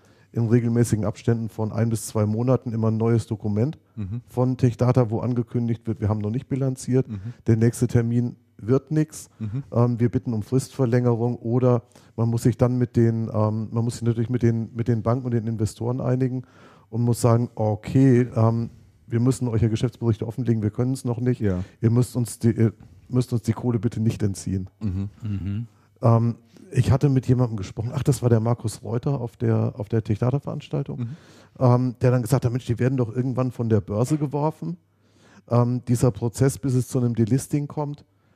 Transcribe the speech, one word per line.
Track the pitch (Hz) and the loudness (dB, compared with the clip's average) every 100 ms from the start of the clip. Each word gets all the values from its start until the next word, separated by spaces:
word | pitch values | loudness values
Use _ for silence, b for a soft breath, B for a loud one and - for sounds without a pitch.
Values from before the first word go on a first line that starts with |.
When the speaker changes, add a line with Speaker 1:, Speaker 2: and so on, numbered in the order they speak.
| b b b | b b b
Speaker 1:
in | 117 113 | -2 2
regelmäßigen | 120 117 117 117 107 | 2 4 2 2 0
Abständen | 104 - - 117 113 | -2 -2 0 0 -2
von | - 107 | -6 -4
ein | 107 113 | -2 -2
bis | 113 - | -2 -4
zwei | 110 | -2
Monaten | 104 107 123 127 120 | 0 0 0 0 0
immer | 110 110 | -2 0
ein | 110 | 0
neues | 113 113 - | 2 2 0
Dokument | 110 104 104 139 - _ | -4 -2 0 -2 -4 _
Speaker 2:
Mhm. | 110 92 117 - | -12 -10 -10 -8
Speaker 1:
von | 123 127 127 | -2 -2 2
Tech | 123 - | 0 2
Data, | 123 127 110 | 2 2 2
wo | 107 | 0
angekündigt | 123 120 117 123 117 110 113 | -2 -2 -2 -2 -2 -4 -4
wird, | - | -2
wir | 107 | -2
haben | 107 | -2
noch | 104 | -2
nicht | 127 - | -6 -4
bilanziert, | 131 135 131 - 131 - | -4 -4 -4 0 0 0
Speaker 2:
Mhm. | 104 113 B - | -6 -12 B 0
Speaker 1:
der | 110 | 4
nächste | 117 - 123 | 4 2 0
Termin | 120 117 120 120 - _ - | 2 2 0 -2 -6 _ -8
wird | 107 135 - | 0 0 0
nix. | 156 151 - - - | -2 -2 -6 -18 -12
Speaker 2:
Mhm. | 107 127 - | -8 -8 -2
Speaker 1:
Ähm, | 117 120 117 | 2 2 2
wir | 120 | 0
bitten | 127 123 | 0 -2
um | 110 | -4
Fristverlängerung | - 135 - - 123 123 123 113 120 120 | -2 -2 -2 -2 0 2 2 0 -2 -4
oder | 117 123 123 117 - b b - | -2 2 4 2 -2 b b -4
man | 117 | -2
muss | 117 | 2
sich | 127 107 | 2 2
dann | 123 123 | 2 2
mit | 120 120 | 0 2
den, | 117 113 113 | 2 2 -2
ähm, | 107 107 110 110 | 0 0 0 -4
man | 113 | -2
muss | 117 | -2
sich | - | -2
natürlich | 117 117 113 | -2 -2 -2
mit | 123 | 2
den, | 117 113 110 | 2 2 -2
mit | 117 117 | -4 -2
den | 113 | 0
Banken | 113 131 123 | 0 -2 0
und | |
den | 117 113 | -2 -2
Investoren | 107 104 - 117 131 | -2 -4 -4 -6 -2
einigen | 131 127 131 127 - B B B B | 0 0 0 -4 -10 B B B B
und | 113 | -2
muss | 120 113 | 0 2
sagen, | 120 117 120 | 4 4 2
okay, | - 107 104 - 131 135 120 123 | -2 -2 -2 0 4 6 6 4
ähm, | 113 113 117 117 - - _ - | 2 2 2 -4 -10 -20 _ -6
wir | 117 | 0
müssen | 127 127 123 | 0 0 -2
euch | 110 | 0
ja | 113 | 0
Geschäftsberichte | 107 123 - 117 107 113 | 0 -2 -2 -2 -2 -4
offenlegen, | 135 120 113 | -4 -2 0
wir | 104 | 0
können | - 127 | -2 -4
es | 131 | -4
noch | 120 113 | -4 -2
nicht. | 123 120 | -2 0
Speaker 2:
Ja. | 104 90 92 B | 0 -2 -6 B
Speaker 1:
Ihr | 113 | 2
müsst | 117 117 123 | 2 2 -2
uns | 113 - | -6 0
die, | 117 | 2
ihr | 117 110 - - - - | 4 2 0 -16 -20 -4
müsst | 127 - | -2 0
uns | 120 | -2
die | - | -2
Kohle | - 123 117 | -2 -2 -2
bitte | 117 113 | -2 -2
nicht | 110 107 | -2 0
entziehen. | 104 95 95 95 92 - | -2 -4 -6 -6 -6 -8
Speaker 2:
Mhm. | 107 92 101 - | -6 -4 -8 -8
Speaker 3:
Mhm. | 107 98 92 104 117 b b - | -8 -6 -4 -6 -8 b b 0
Speaker 1:
Ähm, | 117 117 117 - _ - - | 4 4 2 -4 _ -20 -6
ich | 127 - | -2 2
hatte | 135 147 | 2 2
mit | 131 120 | 2 2
jemandem | 123 117 110 | 2 0 -2
gesprochen, | 90 - 117 | -8 -8 -6
ach, | - | -4
das | 143 127 | -2 0
war | 123 | 2
der | 110 | 2
Markus | 117 117 107 - | 2 -2 -4 -8
Reuter | 104 117 147 139 | -8 -6 -4 -4
auf | 120 - | -6 -4
der, | 117 113 113 - | 0 0 0 -4
auf | 104 | -4
der | 113 | -2
Tech-Data-Veranstaltung, | - 104 123 143 - 151 - 147 143 143 | -2 -2 0 -2 -4 -12 -6 -6 -6 -8
Speaker 2:
Mhm. | 117 165 B B B - | -10 -12 B B B 2
Speaker 1:
ähm, | 127 123 127 110 | 4 4 2 0
der | 127 | 0
dann | 123 | 0
gesagt | 107 131 120 | 2 0 0
hat, | |
Mensch, | 123 | -4
die | - 113 | -4 -2
werden | 123 135 | 0 0
doch | 110 | -2
irgendwann | 123 131 123 127 | -2 -4 -2 -4
von | - 117 | -2 0
der | 107 | 0
Börse | - 104 123 151 | 0 -2 0 -2
geworfen. | 143 143 156 - 165 175 _ b b b b b b | -2 -2 -4 -6 -10 -12 _ b b b b b b
Ähm, | 120 120 123 - | 2 2 0 -2
dieser | 120 127 | 2 2
Prozess, | - 120 - 131 - | 2 -4 0 0 0
bis | 139 | -2
es | 127 - | -2 0
zu | 131 | 0
einem | 120 | 0
Delisting | 117 107 135 - 147 143 | 0 2 0 0 -4 -4
kommt, | 151 143 147 - b b | -6 -8 -10 -18 b b